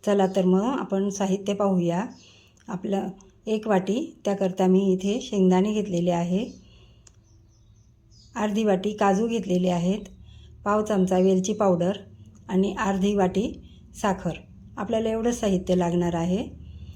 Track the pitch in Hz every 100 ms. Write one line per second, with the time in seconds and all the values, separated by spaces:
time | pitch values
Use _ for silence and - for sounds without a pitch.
0 | - 202 190 196 185 185 226 285 - 196
1 | 202 190 190 196 196 202 202 185 170 170
2 | 247 - - - _ _ - 185 208 196
3 | 208 - - _ 214 214 220 190 190 226
4 | - - - 196 190 185 185 185 196 185
5 | 196 226 - 208 185 185 208 214 202 175
6 | 175 170 175 185 247 - - - - -
7 | - _ _ - _ _ _ - _ _
8 | _ - - 240 214 208 214 185 208 208
9 | 202 190 226 226 190 180 180 175 175 214
10 | - - - - - - 202 214 214 208
11 | 185 185 185 185 190 208 202 170 175 202
12 | - - - - - 190 202 190 208 196
13 | 196 202 180 185 262 - - - - -
14 | 208 185 175 151 - - - - 202 226
15 | 226 226 233 240 214 185 185 180 175 175
16 | 170 170 170 185 - - - - -